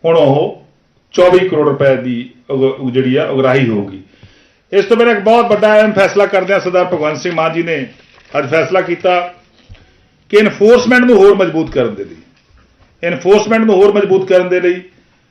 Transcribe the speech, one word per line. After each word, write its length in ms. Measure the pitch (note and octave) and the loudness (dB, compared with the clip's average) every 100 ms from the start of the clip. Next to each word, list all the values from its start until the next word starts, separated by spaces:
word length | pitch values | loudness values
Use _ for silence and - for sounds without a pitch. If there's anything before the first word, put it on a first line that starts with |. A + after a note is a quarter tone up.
| E3 | -2
ਹੁਣ 120 | E3 | 0
ਉਹ 480 | C#3 C#3+ - - _ _ _ _ _ | 2 0 -4 -8 _ _ _ _ _
ਚੌਵੀ 380 | - F3+ F3+ F#3 | 0 4 4 2
ਕਰੋੜ 200 | D3+ D3 | -2 -2
ਰੁਪਏ 260 | C3+ C#3 B2+ | 0 0 0
ਦੀ 340 | B2 A#2+ B2+ _ - | -4 -8 -10 _ -8
ਉਗ-, 260 | C3+ C3 A#2+ | -2 -2 -2
ਉਗ-, 120 | B2+ | -4
ਜਿਹੜੀ 240 | B2+ B2+ B2+ | -2 -2 -2
ਆ, 100 | - | -2
ਉਗਰਾਹੀ 440 | C3+ C3 C3+ A#2+ | -2 0 0 0
ਹੋਊਗੀ। 340 | G#2 F#2+ F#2+ - _ - _ _ _ _ | -4 -6 -12 -20 _ -20 _ _ _ _
ਇਸ 140 | G3 F#3+ | -2 0
ਤੋਂ 120 | A3+ | 2
ਬਿਨਾਂ 140 | A#3 | 2
ਇੱਕ 100 | G#3 | 0
ਬਹੁਤ 240 | G3+ A#3 G#3 | 2 2 2
ਵੱਡਾ 360 | G#3 G#3+ G#3+ | 2 2 4
ਅਹਿਮ 100 | G#3+ | 2
ਫੈਸਲਾ 340 | G3 F#3+ G3+ G3 | 2 0 0 0
ਕਰਦਿਆਂ 340 | G3 F#3 G3 | 0 -2 -2
ਸਰਦਾਰ 260 | F#3 F3+ F3 | -2 -2 -2
ਭਗਵੰਤ 320 | F3 D3+ D3 | -4 -4 -6
ਸਿੰਘ 160 | F3+ | -6
ਮਾਨ 200 | E3 E3 | -4 -4
ਜੀ 100 | E3 | -4
ਨੇ 240 | E3+ D#3 B2 - _ _ _ C#3+ | -6 -6 -10 -16 _ _ _ -6
ਅੱਜ 100 | C3+ | -2
ਫੈਸਲਾ 320 | D#3+ D#3+ F#3 | -2 0 -2
ਕੀਤਾ 520 | F3 E3+ F#3 F3+ F3 - _ _ - - _ _ _ _ _ | -4 -4 -2 -2 -4 -12 _ _ -20 -20 _ _ _ _ _
ਕਿ 80 | G#3 | 0
ਐਨਫੋਰਸਮੈਂਟ 640 | G#3+ - G#3 B3 A#3 B3+ | 2 2 4 4 4 2
ਨੂੰ 140 | B3 G#3 | 4 4
ਹੋਰ 180 | G3 G3 | 4 4
ਮਜ਼ਬੂਤ 360 | F3+ D#3 D#3 | 0 -4 -4
ਕਰਨ 240 | C#3 A#2 G2 | -4 -4 -6
ਦੇ 80 | |
ਲਈ, 120 | F2+ E2 _ _ _ _ _ _ _ _ | -14 -18 _ _ _ _ _ _ _ _
ਐਨਫੋਰਸਮੈਂਟ 600 | E3+ F3 F3+ G#3 G#3+ A3+ | -8 -4 0 0 2 0
ਨੂੰ 120 | A3 F#3 | 2 2
ਹੋਰ 180 | G3+ | 2
ਮਜ਼ਬੂਤ 360 | G3+ F#3 F#3+ F#3+ | 2 0 0 2
ਕਰਨ 200 | F#3 F3+ | 0 0
ਦੇ 100 | F3+ | 0
ਲਈ 220 | F3 F3+ - _ _ _ _ | -2 -4 -8 _ _ _ _